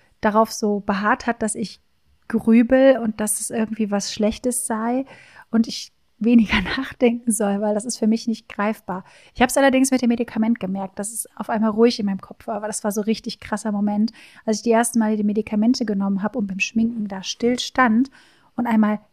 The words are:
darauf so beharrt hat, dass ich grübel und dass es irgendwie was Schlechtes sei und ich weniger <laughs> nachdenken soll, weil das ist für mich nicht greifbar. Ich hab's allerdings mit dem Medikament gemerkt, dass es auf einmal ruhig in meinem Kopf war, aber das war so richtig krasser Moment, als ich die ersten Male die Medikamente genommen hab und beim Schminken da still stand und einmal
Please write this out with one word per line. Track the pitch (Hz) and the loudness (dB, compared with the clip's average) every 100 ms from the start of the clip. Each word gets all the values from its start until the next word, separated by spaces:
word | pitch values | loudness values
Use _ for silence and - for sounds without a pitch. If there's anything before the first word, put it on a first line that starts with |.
| _ _ | _ _
darauf | 214 214 220 | 2 2 2
so | - 208 202 | 0 -2 -2
beharrt | 202 190 208 254 - | -2 -2 0 0 -2
hat, | 233 | -4
dass | 220 | -6
ich | 240 208 - _ _ _ _ - | -6 -10 -12 _ _ _ _ -6
grübel | 220 226 226 233 262 269 240 | -2 4 6 6 6 6 6
und | 233 - | 0 -4
dass | 214 - | -4 -4
es | - | -6
irgendwie | 226 220 220 208 | -4 -4 -2 -2
was | 202 - | -2 -4
Schlechtes | - 208 214 247 240 - | -2 -2 0 -4 -4 -4
sei | 220 233 254 269 - - - - | -4 -2 -4 -6 -12 -20 -20 -2
und | 233 - | 0 0
ich | - - _ _ - | -4 -14 _ _ -4
weniger | 214 240 202 214 | 4 4 4 0
<laughs> | 185 - | -2 -4
nachdenken | 269 - 240 240 233 | -6 0 0 2 -2
soll, | 214 202 196 | 0 0 0
weil | 208 | 0
das | 208 | -2
ist | 247 - | -4 -2
für | 220 | 0
mich | 226 - | 0 -2
nicht | 220 - | -6 -8
greifbar. | - 208 220 - 190 - - _ | -4 -4 -4 -8 -10 -12 -20 _
Ich | - | 0
hab's | 247 285 | 2 4
allerdings | 269 262 269 | 4 4 2
mit | 254 | 2
dem | 240 | 0
Medikament | 233 226 220 220 233 | 0 -2 -2 0 -2
gemerkt, | 185 196 190 - | -4 -6 -8 -10
dass | 202 | -10
es | 226 - - | -10 -12 -10
auf | 214 | -6
einmal | 226 220 | -2 0
ruhig | 208 240 233 | 4 4 2
in | 208 | -4
meinem | 190 | -6
Kopf | - - - | -10 -14 -8
war, | 208 | -6
aber | 214 | -6
das | - | -6
war | 214 | -4
so | 208 | -2
richtig | 208 214 220 - | -2 -4 -6 -12
krasser | - 208 220 | -8 -6 -4
Moment, | 202 208 208 220 - - - | -2 0 0 -2 -4 -20 -8
als | - 208 | -4 -2
ich | |
die | 233 | 2
ersten | 226 233 233 | 2 2 0
Male | 214 220 | 0 0
die | |
Medikamente | 208 208 214 214 226 262 | 0 -2 -2 0 2 2
genommen | 214 196 196 190 | -2 -2 -2 -2
hab | 208 254 | -4 -4
und | 202 | -6
beim | 190 | -4
Schminken | - 226 226 233 208 | -4 -2 -2 -2 -8
da | 190 | -8
still | - - 233 247 | -10 -4 -2 -2
stand | - - 247 220 269 - _ _ _ - | -2 0 2 4 0 -4 _ _ _ -6
und | 240 | 0
einmal | 220 208 214 _ | 2 2 0 _